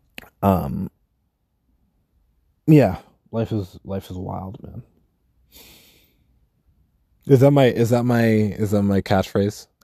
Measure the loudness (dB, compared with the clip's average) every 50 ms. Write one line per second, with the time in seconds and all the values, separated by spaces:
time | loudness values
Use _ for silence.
0 | _ _ _ -20 -20 -20 _ _ -2 0 0 0 -2 -6 -8 -10 -10 -12 -14 _
1 | _ _ _ _ _ _ _ _ _ _ _ _ _ _ _ _ _ _ _ _
2 | _ _ _ _ _ _ _ _ _ _ _ _ _ 4 6 6 6 4 2 -4
3 | -12 _ _ _ _ _ -8 -6 -6 -4 -6 -6 -8 -8 -12 -18 -14 -12 -12 -12
4 | -10 -12 -14 -14 -12 -12 -12 -12 -12 -14 -16 -18 -20 -20 -20 -20 -20 _ _ _
5 | _ _ _ _ _ _ _ _ _ _ _ -20 -20 -20 -20 -20 _ _ _ _
6 | _ _ _ _ _ _ _ _ _ _ _ _ _ _ _ _ _ _ _ _
7 | _ _ _ _ _ 2 4 4 4 4 4 4 2 2 2 0 0 0 0 0
8 | 0 0 0 0 2 2 2 2 0 -2 -2 -4 -4 -2 -2 0 0 0 0 0
9 | 0 0 0 0 0 -2 -2 -2 -2 -2 -4 -8 -14 _ _ _